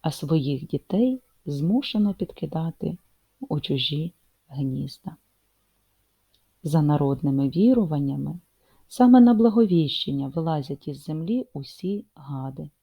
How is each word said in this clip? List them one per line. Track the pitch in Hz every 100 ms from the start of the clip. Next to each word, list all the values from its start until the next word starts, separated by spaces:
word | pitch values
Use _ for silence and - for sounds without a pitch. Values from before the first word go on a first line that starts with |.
а | 160
своїх | - 147 160 135 135 156
дітей | - _ 185 247 254 _ _ -
змушена | 143 156 226 - 220 202
підкидати | 190 185 - 156 160 165 - 165 180 _ _ _ _
у | 269 147
чужі | - 139 - 147 165 _ _ _ _
гнізда. | 139 135 131 139 - - 160 _ _ _ _ _ _ _ _ _ _ _ _ _ _
За | 160 160
народними | 147 147 143 135 143 135 139
віруваннями, | 151 220 254 185 151 143 139 143 170 _ _ _ _ _
саме | - 247 254
на | 240
Благовіщення | 226 226 220 226 175 147 - - 139 139
вилазять | 151 160 156 135 143 -
із | 139
землі | - 156 165 240 254
усі | - 135 - 180 202 -
гади. | _ 139 139 131 135 151 _